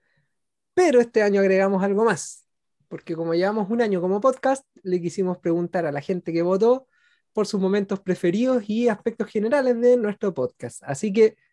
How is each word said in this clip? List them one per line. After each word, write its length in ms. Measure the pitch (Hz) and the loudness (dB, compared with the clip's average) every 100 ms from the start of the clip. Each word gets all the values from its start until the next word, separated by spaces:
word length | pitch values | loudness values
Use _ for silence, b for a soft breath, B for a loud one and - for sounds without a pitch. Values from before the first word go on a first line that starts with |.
| _ _ _ _ _ _ _ | _ _ _ _ _ _ _
Pero 260 | - 349 247 | 2 4 4
este 220 | 233 220 | 2 2
año 180 | 208 196 | 2 2
agregamos 420 | 196 190 196 190 | 4 2 2 0
algo 220 | 202 202 | 0 0
más, 420 | 226 175 - - _ _ _ _ _ | 0 0 -6 -18 _ _ _ _ _
porque 260 | 156 - 165 | -16 -10 -6
como 180 | 165 | -2
llevamos 340 | 170 190 220 190 | 0 0 -2 -2
un 120 | 233 | -2
año 180 | 220 185 | -2 -2
como 200 | 185 202 | -2 0
podcast, 440 | 262 254 269 269 - _ | 0 0 -2 -2 -6 _
le 180 | 185 180 | -4 -4
quisimos 340 | 170 - 185 180 | -2 -4 -4 -4
preguntar 460 | 170 170 175 180 | -2 -2 -2 -4
a 80 | 160 | -4
la 80 | 143 | -4
gente 320 | - 180 170 | -6 -6 -4
que 100 | 165 | -2
votó 440 | 175 190 226 262 - _ _ _ _ | 0 2 2 2 -2 _ _ _ _
por 120 | - 202 | -6 -4
sus 140 | 202 | -2
momentos 400 | 190 208 196 190 | 0 0 -2 -4
preferidos 640 | - 180 180 202 254 247 208 | -4 -2 -2 0 0 0 -2
y 200 | 220 240 | 0 0
aspectos 400 | 208 226 226 202 | 0 -4 -6 -4
generales 480 | 214 220 285 254 233 | -4 0 2 2 2
de 160 | 247 247 | 4 4
nuestro 340 | 208 202 202 | 2 -4 -4
podcast. 500 | 165 123 - 120 - | -2 -4 -6 -14 -12
Así 280 | - 139 214 | -10 -6 -2
que 240 | 202 220 - _ | 4 2 2 _